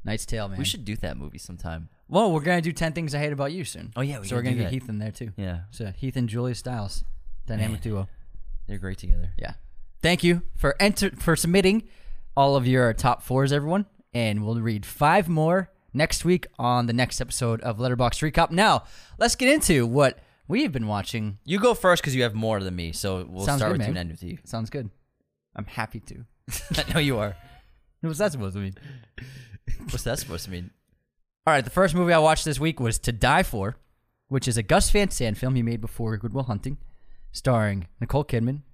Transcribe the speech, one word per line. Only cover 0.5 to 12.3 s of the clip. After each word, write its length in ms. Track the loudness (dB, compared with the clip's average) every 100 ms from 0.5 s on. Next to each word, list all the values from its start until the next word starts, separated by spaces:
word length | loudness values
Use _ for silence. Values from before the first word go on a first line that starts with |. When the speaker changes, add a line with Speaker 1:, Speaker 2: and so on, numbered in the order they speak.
| -4
Speaker 2:
We 60 |
should 200 | -4 -4
do 120 | -6 -6
that 200 | -6 -6
movie 220 | -10 -14
sometime. 500 | -16 -12 -8 -8 -12 _ _
Speaker 1:
Well, 240 | 2 4
we're 80 | 2
gonna 200 | 2 0
do 100 | 0
ten 200 | -2 -4
Things 220 | -4 -4
I 40 | -4
Hate 140 | -4
About 200 | -2 -4
You 120 | -4
soon. 280 | -10 -10 -12 -6
Speaker 2:
Oh, 40 |
yeah, 200 | -6 -6
we 60 | -4
Speaker 1:
So 100 | -2
we're 60 |
Speaker 2:
gotta 140 | 0 0
Speaker 1:
gonna 0 |
Speaker 2:
do 60 |
Speaker 1:
get 20 | -2
Speaker 2:
that. 20 |
Speaker 1:
Heath 160 | -4 -6
in 100 | -6
there, 120 | -6
too. 200 | -8 -10 -8
Speaker 2:
Yeah. 240 | -6 -6 -10
Speaker 1:
So 220 | -10 -10 -6
Heath 200 | -6 -2
and 120 | -2
Julia 260 | -2 -4
Stiles, 500 | -4 -6 -6 -4 -2 -2 -4 -6 -6 -4
dynamic 260 | -2 -2
Speaker 2:
Man. 80 | -2
Speaker 1:
duo. 260 | -4 -4 -4 -10 -14 -10 -6 -6 -4
Speaker 2:
They're 120 | -6
great 200 | -6 -6
together. 320 | 4 4 6 -2
Speaker 1:
Yeah. 160 | -4 -8 -12 -14 -14 0
Thank 200 | 4 6
you 180 | 6 6 2 2
for 180 | 2 4
enter-, 340 | 4 4 0 0
for 200 | 2 4
submitting 480 | 4 6 6 4 -2 -16 -8 -8 -2